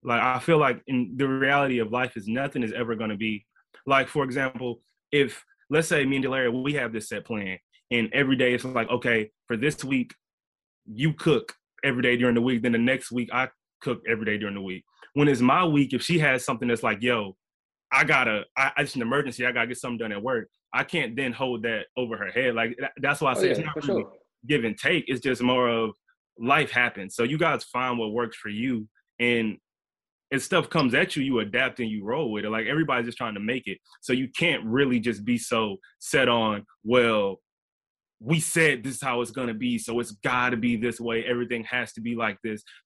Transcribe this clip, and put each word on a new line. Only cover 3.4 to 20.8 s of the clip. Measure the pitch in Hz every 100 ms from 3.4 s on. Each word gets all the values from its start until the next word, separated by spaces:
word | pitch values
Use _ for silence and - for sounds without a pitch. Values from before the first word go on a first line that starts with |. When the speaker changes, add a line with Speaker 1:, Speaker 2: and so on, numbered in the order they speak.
| _ _ _ - -
Speaker 1:
like, | 135 131
for | 151
example, | 131 127 135 127 123 117 _ _ _
if, | 147 135 - _ _ _
let's | 147 160
say | 156 139
me | 135
and | 131
Delaria, | 131 123 120
we | 131
have | 147 120
this | 110 -
set | 107
plan, | - 110 98 92 _ _ _
and | 120 110
every | 127 135 131
day | 127 123
it's | 131
like, | 127 113
okay, | 120 123 113 107 _ _
for | 117
this | 139 151
week, | 135 135 120 - _ _ _ _ _ _ -
you | 107 156
cook | 151 - 135 - - _ _
every | 139 123
day | 123 123
during | 123
the | 120
week, | 120 120
then | 120
the | 117
next | 120 131 -
week | 123 113
I | 120 127 _ _ _
cook | - 117 -
every | 113 110
day | 107
during | 107 101
the |
week. | 95 92 _ _ -
When | - 147
it's | 127
my | 123 151 180
week, | 147 135
if | 127
she | - 170
has | 151 131
something | - 123 120
that's | 117
like, | 120 107
"Yo, | 120 117 101 92 _ _ _ _ _
I | 131
gotta, | 147 147 123 107 - -
I, | 135 -
it's | 143 131
an |
emergency, | 117 135 135 120 123
I |
gotta | 123 117
get | 123
something | 131 120
done | 113
at | 101
work," | 113 123 - _ _
I | -